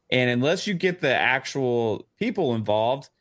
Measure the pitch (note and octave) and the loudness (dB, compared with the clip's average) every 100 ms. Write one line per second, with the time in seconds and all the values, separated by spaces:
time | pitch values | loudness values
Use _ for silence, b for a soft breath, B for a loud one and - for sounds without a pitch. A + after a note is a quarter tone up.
0 | - B2+ B2 A#2+ C#3 F#3 - F3+ F3+ F3+ | -2 0 2 2 2 0 -2 0 0 0
1 | D3 A#2 A2 C3 - C#3+ B2+ A#2+ A#2 G#2 | 0 2 2 0 -2 -4 0 0 0 -2
2 | - - A3 G#3+ D3+ A#2 G#2 G#2+ A2+ C3+ | -6 -6 -4 0 0 0 0 0 0 -2
3 | - _ | -6 _